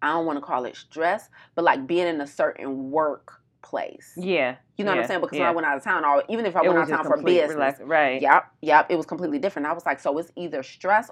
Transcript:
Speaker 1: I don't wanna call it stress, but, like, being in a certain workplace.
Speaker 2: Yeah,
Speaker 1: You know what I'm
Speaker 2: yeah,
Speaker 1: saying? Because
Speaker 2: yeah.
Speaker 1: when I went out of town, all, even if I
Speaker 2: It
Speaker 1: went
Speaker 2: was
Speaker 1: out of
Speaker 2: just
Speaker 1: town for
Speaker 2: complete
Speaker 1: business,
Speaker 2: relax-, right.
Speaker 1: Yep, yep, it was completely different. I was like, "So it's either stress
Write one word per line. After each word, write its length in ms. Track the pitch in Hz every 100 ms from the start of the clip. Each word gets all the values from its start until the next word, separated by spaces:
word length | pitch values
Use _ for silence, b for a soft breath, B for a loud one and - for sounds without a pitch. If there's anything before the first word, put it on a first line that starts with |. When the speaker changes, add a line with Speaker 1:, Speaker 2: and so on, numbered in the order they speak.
Speaker 1:
I 120 | 147
don't 120 | 165 165
wanna 160 | 143
call 240 | 143 131 123
it 100 | -
stress, 540 | - 151 165 214 - B B -
but, 80 | 170
like, 200 | 135 131
being 200 | 170 175
in 140 | 160
a 60 | 143
certain 640 | - 156 - 135 135 135
workplace. 1200 | 151 151 135 - - _ _ - - 73 - - -
Speaker 2:
Yeah, 380 | 185 170 127 131 _ -
Speaker 1:
You 80 | 202
know 60 |
what 60 | 185
I'm 40 |
Speaker 2:
yeah, 40 | -
Speaker 1:
saying? 140 | 180
Because 160 | 175 151
Speaker 2:
yeah. 60 |
Speaker 1:
when 60 | 170
I 60 | 165
went 120 | 156
out 100 | 139
of 60 |
town, 220 | 208 170 151
all, 160 | 143 -
even 160 | 226 214
if 100 | 175
I 60 |
Speaker 2:
It 40 | 180
Speaker 1:
went 60 |
Speaker 2:
was 40 | 170
Speaker 1:
out 60 |
of 60 | 151
Speaker 2:
just 80 | 160
Speaker 1:
town 80 | 151
for 80 | 147
Speaker 2:
complete 180 | 165 175
Speaker 1:
business, 140 | 151 151
Speaker 2:
relax-, 240 | 139 143
right. 400 | 127 160 143 131
Speaker 1:
Yep, 240 | 139 160 - -
yep, 240 | 151 151 151
it 60 | 165
was 100 | 156
completely 340 | 170 160 143
different. 280 | 185 151 147
I 60 |
was 120 | 170 165
like, 140 | 139
"So 180 | 156 147
it's 120 | 175 -
either 280 | 170 131
stress 480 | 131 - 180 214 -